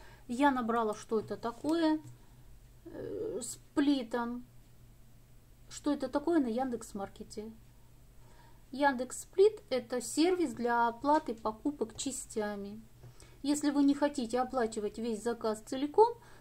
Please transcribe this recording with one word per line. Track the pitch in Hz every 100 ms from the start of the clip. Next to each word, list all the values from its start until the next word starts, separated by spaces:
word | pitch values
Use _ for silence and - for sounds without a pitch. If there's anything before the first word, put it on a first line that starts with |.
| - - -
Я | 240 285
набрала, | 254 226 233 220
что | 208 - 220
это | 214 202
такое. | 226 240 294 330 320 311 - - - - - - - - -
Э, | - - 98 95 185
с | 247 - -
плитом. | - 285 269 220 247 233 240 247 - - - - - - - - - - - -
Что | - -
это | 285 262
такое | 285 294 339
на | 254
Яндекс.Маркете? | 226 262 233 - 208 196 - 214 - 220 220 - - - - - - - - - - -
Яндекс | 254 285 247 247 -
Сплит — | - - 403 427 -
это | 254 247 247
сервис | 240 - 330 359 311
для | 226 240 240 233
оплаты | 226 285 311 311
покупок | 220 220 220 294 294 226 -
частями. | 277 - - - 208 202 202 214 - - - - - -
Если | 269 285 285
вы | 277
не | 277 285
хотите | 285 285 226 247
оплачивать | 254 262 220 220 208 214
весь | 233 214
заказ | 226 226 220 214
целиком, | - 262 294 294 466 480 - -